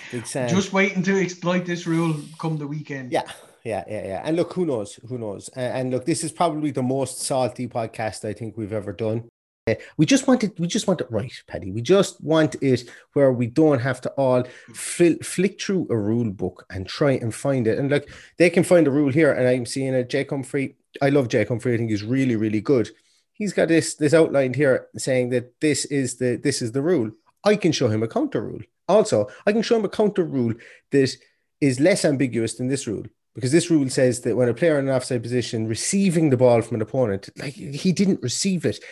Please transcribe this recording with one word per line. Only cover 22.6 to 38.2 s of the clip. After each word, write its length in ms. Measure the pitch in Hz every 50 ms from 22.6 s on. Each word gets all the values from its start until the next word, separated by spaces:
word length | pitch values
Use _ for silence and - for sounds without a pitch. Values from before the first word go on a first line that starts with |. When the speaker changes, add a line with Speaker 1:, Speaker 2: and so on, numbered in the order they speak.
Speaker 1:
good. 280 | 101 - 147 123 104 - - _ _ _ _ _ _ _ _
He's 180 | - 214 196 165
got 140 | - 180 160
this, 260 | 165 160 147 - -
this 180 | - 156 147 143
outlined 420 | 160 160 - - 139 135 131 123
here 320 | 127 151 139 127 - - - -
saying 340 | 120 - - 131 127 123 123
that 280 | 127 123 117 - _ _
this 240 | - 156 143 139 -
is 300 | - 151 139 135 123 -
the, 220 | - 127 123 120 -
this 200 | - 147 139 -
is 100 | 131 117
the 100 | 113 139
rule. 300 | 139 165 185 156 113 110 107 _ _ _ _ _ -
I 140 | 202 214 202
can 160 | - 175 151
show 160 | - - 117
him 120 | 107 110 110
a 40 | -
counter 340 | - - 302 285 - 135
rule. 200 | 104 98 - - - - _ _ _ -
Also, 380 | 175 214 208 - - 107 104 - - - -
I 60 | 202
can 100 | 214 233
show 140 | 208 - 233
him 80 | 226 208
a 60 | 185
counter 340 | - - 220 208 202 - 175
rule 300 | 151 139 135 120 117 110 - - - - - _ _
that 220 | - 139 135 127 - - _ _ _ _ _ _ _ _
is 180 | 156 139 127 120
less 240 | 143 180 202 - -
ambiguous 480 | 165 143 127 143 127 117 117 113 110 -
than 160 | - 127 127
this 180 | 139 135 - -
rule, 160 | 101 95 98 110 - _ _ _ _
because 160 | - 110 127
this 180 | 135 170 165 -
rule 200 | 170 156 139 131
says 320 | - - 135 127 120 117
that 160 | - 123 107 120
when 100 | 127 120
a 60 | 117
player 260 | 120 175 170 151 143
in 80 | 135 135
an 80 | 135
offside 260 | 127 - - 135 120
position 460 | 110 117 123 127 117 - - 113 110 110
receiving 640 | 113 - - - - 196 196 196 156 175 160 151
the 80 | 131 117
ball 240 | 127 127 120 113
from 140 | 110 - -
an 60 | 113
opponent, 460 | 110 - - 135 127 110 98 98 - - - -
like, 160 | - 147 143
he 360 | - - 143 139 147 - 185
didn't 320 | 170 - 202 185 185 -